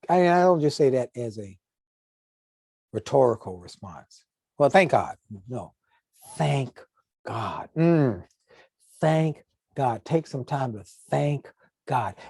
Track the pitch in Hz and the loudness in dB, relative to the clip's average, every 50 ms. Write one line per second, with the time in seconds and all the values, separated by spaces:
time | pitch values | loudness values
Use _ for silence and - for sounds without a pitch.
0 | - - 170 180 180 175 175 180 180 185 180 165 147 151 143 - 156 135 127 131 | -2 2 2 4 4 4 4 4 4 4 4 4 2 0 2 4 2 2 4 2
1 | 123 - _ 123 120 117 110 110 104 98 98 95 _ _ _ _ _ _ _ _ | -2 -4 _ -10 -10 -10 -8 -10 -14 -14 -16 _ _ _ _ _ _ _ _ _
2 | _ _ _ _ _ _ _ _ _ _ _ _ _ _ _ _ _ _ - 113 | _ _ _ _ _ _ _ _ _ _ _ _ _ _ _ _ _ _ -12 -10
3 | - - - 139 131 123 117 113 - 101 92 90 87 87 - _ - 95 85 - | -10 0 2 4 4 4 2 -2 -6 -14 -14 -14 -16 -20 -20 _ -18 -18 -18 -18
4 | - _ _ - _ _ _ _ _ _ _ _ 147 139 - 190 190 151 - 120 | -20 _ _ -20 _ _ _ _ _ _ _ _ 0 4 6 6 4 6 2 0
5 | 90 - - _ _ _ 107 101 95 110 127 120 90 82 _ _ _ _ _ _ | 0 -2 -10 _ _ _ -18 -18 -16 -12 -12 -12 -12 -14 _ _ _ _ _ _
6 | _ _ _ _ _ - - - 160 147 143 139 131 123 - - - _ _ _ | _ _ _ _ _ -20 -8 -4 -2 -2 0 -2 -2 -4 -8 -16 -20 _ _ _
7 | _ _ _ _ _ - 107 110 113 101 - - - - _ 160 165 170 170 160 | _ _ _ _ _ -10 -8 -6 -6 -6 -8 -10 -12 -10 _ 0 2 4 4 4
8 | 147 131 107 90 - _ _ _ _ _ _ _ - _ _ _ _ _ _ _ | 2 2 0 -4 -10 _ _ _ _ _ _ _ -20 _ _ _ _ _ _ _
9 | - 156 160 160 160 160 147 - _ _ _ _ _ _ _ - 139 127 117 104 | 0 0 2 2 0 0 -4 -6 _ _ _ _ _ _ _ -4 -2 -2 -2 -4
10 | _ - - 165 156 - - 139 123 - - 139 135 127 113 104 95 - - _ | _ -2 -2 -2 -2 -2 -10 -10 -8 -6 -6 -4 -4 -4 -6 -10 -14 -18 -20 _
11 | - - - 143 147 143 147 139 - - - _ _ _ _ _ _ - 139 123 | -10 -4 -2 -2 0 0 -2 -4 -6 -12 -20 _ _ _ _ _ _ -6 -4 -4
12 | 117 95 95 - - | -4 -4 -8 -12 -20